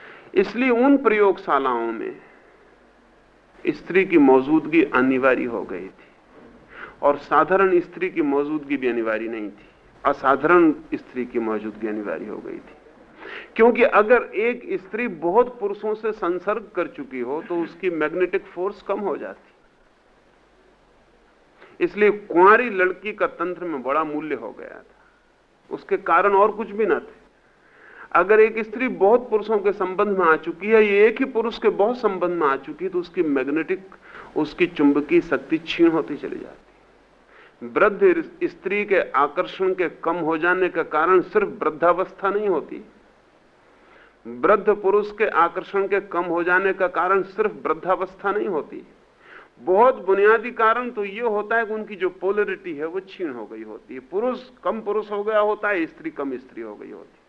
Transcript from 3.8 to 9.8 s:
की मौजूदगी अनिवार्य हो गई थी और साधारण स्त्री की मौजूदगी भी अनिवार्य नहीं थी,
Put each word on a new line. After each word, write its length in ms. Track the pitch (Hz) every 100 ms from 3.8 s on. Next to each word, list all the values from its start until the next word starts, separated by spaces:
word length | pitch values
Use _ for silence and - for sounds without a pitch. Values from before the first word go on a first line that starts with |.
| - 180 185
की 120 | 165
मौजूदगी 640 | 135 131 135 156 151 165
अनिवार्य 640 | 147 127 131 131 131 131 123
हो 180 | 110
गई 240 | - 90 95
थी 220 | - - _ _ - - - - - - -
और 160 | 143 143
साधारण 600 | - 147 156 190 190 175
स्त्री 280 | - 170 180
की 120 | 165
मौजूदगी 540 | 147 139 147 156 139 139
भी 100 | 127
अनिवार्य 380 | 117 113 110 113
नहीं 220 | 113 101
थी, 200 | - - _